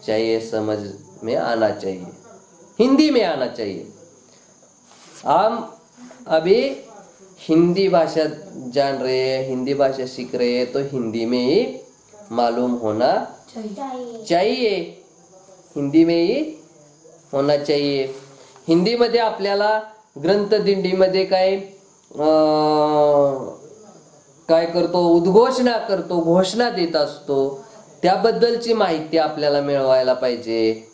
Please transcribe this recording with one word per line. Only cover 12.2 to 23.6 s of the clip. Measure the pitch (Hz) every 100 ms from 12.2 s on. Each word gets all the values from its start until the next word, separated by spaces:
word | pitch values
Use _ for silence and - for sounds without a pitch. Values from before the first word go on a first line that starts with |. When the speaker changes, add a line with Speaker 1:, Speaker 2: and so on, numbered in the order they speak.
| 98
Speaker 1:
मालूम | 117 120 117 123
होना | 120 113 107 131 196 - - -
Speaker 2:
चाहिए. | 233 214
Speaker 3:
चाहिए. | 196 269 254 240 226
Speaker 1:
चाहिए, | - - 208 254 233 190 165 - - _ _ - - - - -
हिंदी | 143 156
में | 165 170 170
ही | 262 311 - - - - _ - - _
होना | 139 143 147
चाहिए. | 143 147 143 139 135 - - - - - -
हिंदीमध्ये | 165 185 240 233 233
आपल्याला | 226 220 196 202 208 220 220 - _ -
ग्रंथदिंडीमध्ये | 151 202 196 214 180 196 180 185 185 185
काय, | 185 190 190 196 196 - _ _ _
अं, | - 156 156 156 151 151 151 151 151 147 143 139 135 120 -